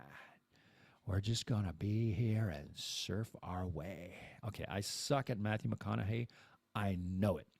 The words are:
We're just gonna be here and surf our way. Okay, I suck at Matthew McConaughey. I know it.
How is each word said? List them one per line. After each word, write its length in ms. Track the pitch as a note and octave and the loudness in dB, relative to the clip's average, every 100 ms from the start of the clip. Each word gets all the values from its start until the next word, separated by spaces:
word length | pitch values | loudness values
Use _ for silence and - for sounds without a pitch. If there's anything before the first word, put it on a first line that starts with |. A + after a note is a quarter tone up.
| C#2+ - - - _ _ - - - - - | -16 -18 -20 -20 _ _ -20 -20 -20 -12 0
We're 160 | F#2+ | 2
just 240 | G2+ A#2 - | 2 0 2
gonna 280 | A2 G2 | 2 2
be 380 | D#2+ G2+ G#2+ A#2 | 0 0 2 2
here 380 | F#2 A#2 G#2+ A2 | 4 4 4 2
and 200 | D2 D2 | 0 -6
surf 640 | - - - - F#2 A2+ - | -8 -6 -4 -2 -2 -2 -6
our 240 | F2 F2+ F2+ | -6 -2 -2
way. 480 | D#2 D#2+ F#2 F2 - - - G#2+ | -2 -4 -8 -10 -12 -16 -10 -8
Okay, 180 | - - | -6 -2
I 140 | F#2+ | -2
suck 480 | G2+ - - C#3+ C#3 | -2 -4 2 2 2
at 80 | A2+ | 0
Matthew 320 | G#2 G#2+ A2+ | 2 2 0
McConaughey. 580 | A2 G2+ A2 G2+ A#2 A#2+ - - - _ | -2 0 0 2 0 -2 -8 -20 -20 _
I 240 | - G2+ F2+ | -2 0 0
know 380 | F2+ F#2 G#2 F2+ | 0 4 4 4
it. 100 | - | -2